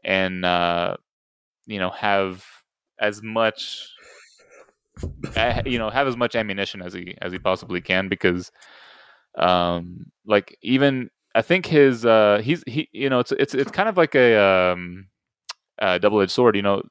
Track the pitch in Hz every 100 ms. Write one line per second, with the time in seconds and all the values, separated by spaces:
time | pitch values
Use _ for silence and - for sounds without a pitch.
0 | 90 95 92 92 90 87 87 85 87 -
1 | _ _ _ _ _ _ - 104 92 -
2 | 107 98 95 92 - - _ _ _ -
3 | 107 104 110 113 110 - - - - -
4 | - - - _ _ - _ _ _ -
5 | 80 - - 110 120 113 135 120 110 120
6 | 139 120 120 117 107 98 98 98 90 92
7 | 90 - 90 90 95 95 - 90 - 92
8 | 95 95 92 90 90 _ - - - -
9 | - _ _ - 87 90 87 87 87 87
10 | - _ 104 104 - _ 104 131 143 131
11 | 120 _ _ 113 - 180 - 156 139 120
12 | 117 110 104 104 110 165 - 131 - -
13 | 139 127 123 - 135 135 135 - 214 180
14 | 160 139 123 110 98 95 90 90 87 90
15 | 95 _ _ _ - - _ - 101 90
16 | 101 104 98 - 120 101 101 98 -